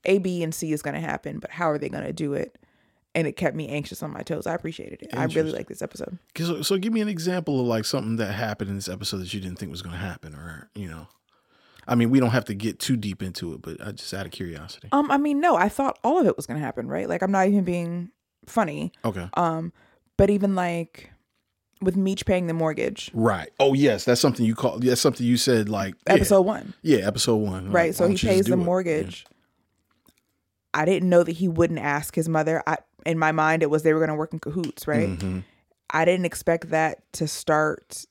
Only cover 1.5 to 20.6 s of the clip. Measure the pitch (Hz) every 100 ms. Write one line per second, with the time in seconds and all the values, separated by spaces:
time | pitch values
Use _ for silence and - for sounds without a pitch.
1.5 | - 170 147 147 147 156 165 151 139 -
2.5 | _ _ _ _ _ _ - 160 - 160
3.5 | 156 147 147 139 - 156 - - 156 -
4.5 | 165 160 160 - - - - 160 160 156
5.5 | - - - - - - 180 _ - 170
6.5 | 170 151 190 208 226 208 180 170 180 160
7.5 | 135 120 113 107 139 110 113 104 101 110
8.5 | 104 98 98 95 92 104 98 90 104 92
9.5 | 90 90 87 90 85 95 80 80 73 82
10.5 | 78 - 104 92 80 76 _ _ _ _
11.5 | _ _ - - 120 117 135 123 123 -
12.5 | 98 110 - - 127 104 92 95 87 87
13.5 | 71 - 80 104 - - 95 90 - 90
14.5 | 78 80 - 104 277 294 277 294 285 349
15.5 | 208 196 - 277 - 233 339 226 - -
16.5 | 151 139 - 123 151 196 170 190 196 190
17.5 | 202 180 175 170 175 175 _ _ _ -
18.5 | - 180 147 165 _ - - 87 - 170
19.5 | 160 165 _ _ _ _ - 196 202 202
20.5 | 190